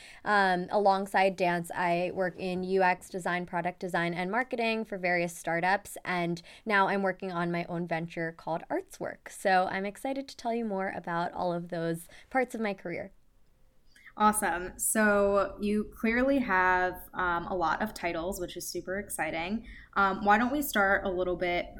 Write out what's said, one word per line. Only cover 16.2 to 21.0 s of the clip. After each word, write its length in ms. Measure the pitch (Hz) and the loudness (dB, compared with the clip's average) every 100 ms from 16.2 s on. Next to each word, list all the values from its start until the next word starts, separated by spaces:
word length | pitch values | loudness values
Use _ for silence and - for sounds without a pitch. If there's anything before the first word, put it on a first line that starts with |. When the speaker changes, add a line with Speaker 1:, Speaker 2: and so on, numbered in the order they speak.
| 269 277 | 4 2
Speaker 2:
have, 560 | 196 185 185 185 185 175 - | 2 4 4 4 2 -2 -10
um, 320 | - 180 170 170 | -2 0 0 -2
a 80 | |
lot 260 | 185 160 - | 0 0 0
of 140 | 214 | -2
titles, 440 | - 175 170 175 202 | -2 -4 -2 -4 -4
which 200 | 175 170 | -6 -8
is 120 | - | -8
super 280 | 175 170 196 | -8 -6 -6
exciting. 680 | 202 - 160 160 170 220 - - - 196 | -6 -6 -4 -4 -4 -6 -8 -18 -6 2
Um, 300 | 196 190 202 | 2 2 4
why 100 | 214 | 6
don't 160 | 247 | 4
we 80 | 294 | 0
start 460 | 285 214 196 196 | 0 2 4 2